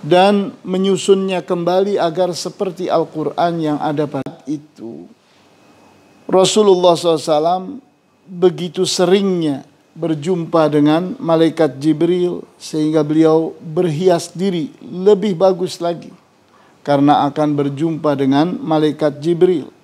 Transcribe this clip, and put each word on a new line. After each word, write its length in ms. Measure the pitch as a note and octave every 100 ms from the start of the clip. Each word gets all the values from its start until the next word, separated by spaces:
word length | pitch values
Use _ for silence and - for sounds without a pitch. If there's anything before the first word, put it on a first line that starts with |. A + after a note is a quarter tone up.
dan 520 | D3 F3+ G3 G#3 F#3+ - F#3
menyusunnya 760 | F#3 G3 F#3 - G3 F#3+ F#3 -
kembali 480 | F3+ E3+ F#3 G3 G3+
agar 360 | E3+ D#3+ F3+
seperti 560 | E3+ - - F#3+ E3+ F3+
Al-Quran 720 | E3 D#3+ D#3 D3 - E3+ E3+
yang 160 | D#3 D3
ada 320 | D#3+ D3+ D3
pada 320 | C#3+ - - -
itu. 560 | D3 D3 _ A2+ D2 F2 _ _ _ _ _ _ _ _ _ _ _ -
Rasulullah 720 | F#3 F#3 G#3+ G#3 F3+ F3+ E3
sallallahu 200 | F3 D#3+
alaihi 120 | E3
wasallam 340 | D3+ D#3+ F#3 F#3 B3+ _ _ _ _ _
begitu 560 | F3+ F3+ D#3 F3 D#3+
seringnya 800 | F3+ - F3 G3+ G3 F3+ D#3+ C3 - _ _ D#3+
berjumpa 720 | E3 D#3 D3 F3+ D#3+ E3+ D#3
dengan 480 | D3 D3 D#3+ F3+ -
malaikat 640 | D#3+ E3 E3 - D#3 C3
Jibril 640 | D3+ D3 F3 F3+ F3+ F3 -
sehingga 480 | _ - D#3 D3+ D#3
beliau 560 | D3+ D#3 D#3+ D#3+ D#3+ -
berhias 720 | F3 D#3 F3+ D3 F#3 E3+ -
diri 400 | D#3+ G3 F3 C#3+ -
lebih 560 | - F3+ F#3+ G#3 G#3+
bagus 480 | E3 F#3+ F3+ F3+ -
lagi 320 | E3+ E3+ - - _ _ _ _ _ _ -
karena 400 | C#3+ C#3+ C#3 C#3+
akan 320 | C#3+ D3+ C#3+
berjumpa 560 | C#3+ C#3 E3 D#3 D#3+
dengan 400 | C3+ C3+ C#3 E3 F3
malaikat 560 | C#3 D#3 D#3 C#3+ D3+ C#3
Jibril. 480 | D3+ E3+ F3+ F3 - _